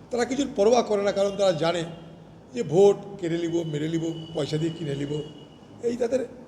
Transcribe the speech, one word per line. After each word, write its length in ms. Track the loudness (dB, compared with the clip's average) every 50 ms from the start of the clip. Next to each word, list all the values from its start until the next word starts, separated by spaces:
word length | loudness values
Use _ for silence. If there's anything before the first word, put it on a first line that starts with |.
| -12 -6
তারা 140 | -4 -2 -2
কিছুর 240 | -2 0 -2 -2 -2 0
পরোয়া 260 | 2 4 6 6 4 4
করে 200 | 2 0 0 0
না, 100 | 0 2
কারণ 240 | 2 0 0 0
তারা 160 | 2 2 2 2
জানে 320 | 2 2 0 0 0 -4 -6 -10 -14 -16 -18 -20 -20 -20 -20 -20 -20 -20 -10 -6
যে 80 | -6 -2
ভোট 340 | 2 6 6 8 8 6 4 -2 -12 -10 -6
কেড়ে 180 | -4 -4 -2 -2
নিব, 280 | -2 -2 -2 -2 -2
মেরে 220 | -2 -4 -4 -2 -2
নিব, 380 | -2 -2 -2 -4 -6 -6 -10 -8 -6
পয়সা 220 | -4 -4 -2 -2
দিয়ে 140 | -2 -2 -2 -2 -4
কিনে 160 | -6 -6 -4
নিব, 260 | -4 -4 -4 -6 -6 -8 -10 -12 -18 -20 -20 -20 -20 -20 -20 -12 -6 -4
এই 140 | -4 -2
তাদের, 240 | -2 -2 0 0 -2 -2 -4 -10 -16 -14